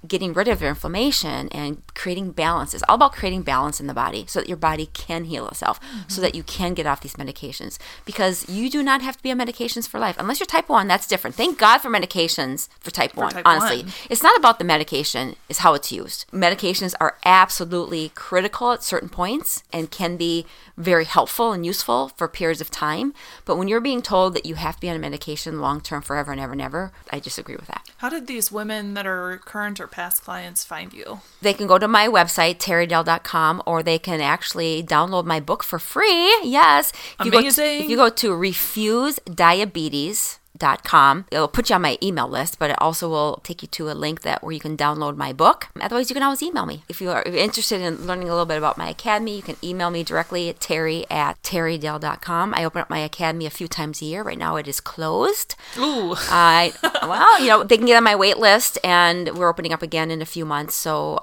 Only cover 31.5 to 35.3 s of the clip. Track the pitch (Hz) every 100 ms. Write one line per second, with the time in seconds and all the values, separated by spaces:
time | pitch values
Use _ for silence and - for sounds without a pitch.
31.5 | 196 196 185 214 220 220 208 170 - 170
32.5 | 175 - 170 175 165 165 165 - 165 160
33.5 | 175 - 165 165 165 - 160 143 170 -
34.5 | 160 165 160 165 151 175 185 170